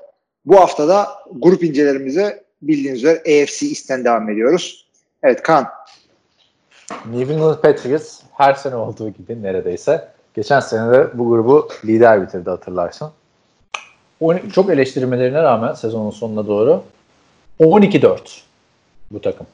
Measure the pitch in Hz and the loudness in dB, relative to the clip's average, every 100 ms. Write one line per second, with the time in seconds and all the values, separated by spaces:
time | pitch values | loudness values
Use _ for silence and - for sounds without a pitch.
0 | - _ _ _ 139 196 170 - 151 202 | -20 _ _ _ 4 6 4 2 0 0
1 | 202 - - 131 156 185 170 139 143 135 | -2 -8 -20 0 2 2 0 0 0 0
2 | 135 160 202 202 _ _ 143 147 139 123 | -4 -4 -4 -6 _ _ -4 -2 -4 -2
3 | 147 165 165 147 143 - 147 151 - 131 | 0 0 2 0 0 -4 -8 -8 -8 -4
4 | 120 113 107 104 120 175 - - _ _ | -2 -2 -2 -2 0 0 -4 -16 _ _
5 | _ _ 139 117 - 156 117 - - _ | _ _ 0 0 2 0 0 -10 -20 _
6 | _ _ _ _ _ _ _ _ - - | _ _ _ _ _ _ _ _ -18 -16
7 | 113 120 131 156 156 151 151 143 123 151 | -8 -6 -4 0 0 2 2 2 -2 -4
8 | - - _ - 139 135 135 123 110 110 | -6 -20 _ 0 2 2 -4 -8 -8 -10
9 | 107 95 92 117 98 92 87 87 - 160 | -12 -12 -14 -10 -6 -6 -6 -4 -2 -2
10 | - _ _ - - 139 - 110 117 127 | -4 _ _ -8 -2 -2 0 -2 2 4
11 | 165 120 120 117 117 147 151 - 107 113 | 2 -2 0 2 4 2 2 -6 -2 4
12 | 117 107 95 92 90 87 - 90 85 - | 6 4 0 -8 -8 -10 -8 -6 -6 -8
13 | 156 _ _ _ _ _ _ - - _ | -16 _ _ _ _ _ _ -18 -18 _
14 | _ - 165 180 208 180 196 143 131 139 | _ -4 -2 -2 -2 0 2 2 0 -2
15 | 127 123 127 147 156 110 123 - 113 110 | -4 -2 0 2 2 2 -2 -6 -8 -6
16 | 107 - 113 107 104 104 120 190 - _ | -8 -8 -8 -6 -2 0 2 0 -4 _
17 | _ _ _ _ _ - 160 208 196 147 | _ _ _ _ _ 2 4 6 4 4
18 | 113 90 - - _ _ _ _ _ - | 2 2 -10 -20 _ _ _ _ _ -20
19 | - 104 98 - - | -18 -10 -8 -8 -14